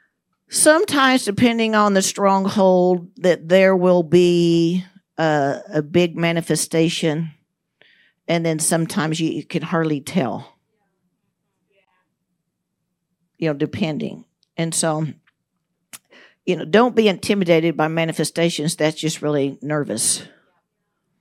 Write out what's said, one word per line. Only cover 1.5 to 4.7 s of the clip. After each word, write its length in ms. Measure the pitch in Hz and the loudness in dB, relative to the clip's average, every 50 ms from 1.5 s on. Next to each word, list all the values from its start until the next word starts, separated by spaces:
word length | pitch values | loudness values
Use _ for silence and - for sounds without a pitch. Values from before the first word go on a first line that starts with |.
| 233 226 226 220 214 | 2 2 0 0 2
on 180 | 214 208 208 196 | 2 2 4 2
the 80 | 190 | 2
stronghold, 1080 | 196 - - - 202 196 196 196 190 196 - 214 190 185 185 180 180 180 185 180 170 - _ - | 0 0 -2 0 0 2 2 2 0 0 0 2 4 4 4 4 4 2 2 0 -2 -8 _ -2
that 300 | 160 185 160 - 160 160 | 0 0 0 0 0 2
there 300 | 180 190 190 190 190 180 | 4 4 6 4 4 4
will 260 | 180 185 175 180 170 | 4 4 4 2 2
be 800 | 147 160 180 180 175 175 175 175 170 170 170 165 165 | 4 4 4 4 4 4 2 2 2 2 2 2 2